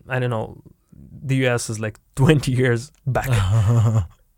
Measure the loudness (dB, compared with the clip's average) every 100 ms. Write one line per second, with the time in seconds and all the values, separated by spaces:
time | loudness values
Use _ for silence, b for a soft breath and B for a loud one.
0 | -8 -4 -2 -4 -6 -14 -20 -20 _ -20
1 | -20 -12 -2 0 2 0 -4 -6 -8 -10
2 | _ 2 4 4 2 0 0 0 -4 _
3 | -6 -4 -2 0 2 2 2 2 2 2
4 | -2 -10 _